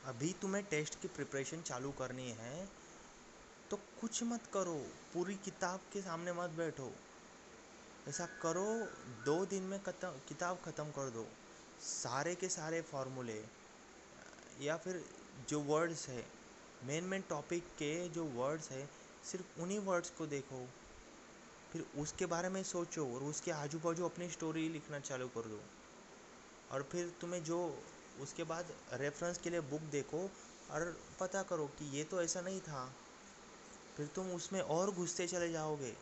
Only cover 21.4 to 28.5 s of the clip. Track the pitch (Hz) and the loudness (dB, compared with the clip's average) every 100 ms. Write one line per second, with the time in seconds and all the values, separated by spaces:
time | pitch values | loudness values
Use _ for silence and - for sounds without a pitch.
21.4 | - - - 165 - 139 151 - 180 170 | -16 -16 -6 -4 -2 0 0 2 4 4
22.4 | 180 190 185 180 170 170 135 123 139 151 | 4 2 2 2 2 2 2 2 0 0
23.4 | - 156 147 160 165 165 175 - 175 160 | 0 0 0 2 2 4 2 2 -4 0
24.4 | 160 160 160 160 147 147 139 131 127 117 | 2 4 2 0 -2 -4 -2 0 0 -2
25.4 | 110 107 104 - - - - - - - | -2 -4 -8 -14 -16 -16 -16 -16 -16 -16
26.4 | - - - 135 143 175 175 170 170 180 | -16 -16 -2 -2 0 0 -2 -2 -2 0
27.4 | 156 170 170 131 - - - - 139 - | 2 4 4 0 -8 -12 -12 -6 -6 -2
28.4 | 160 | 0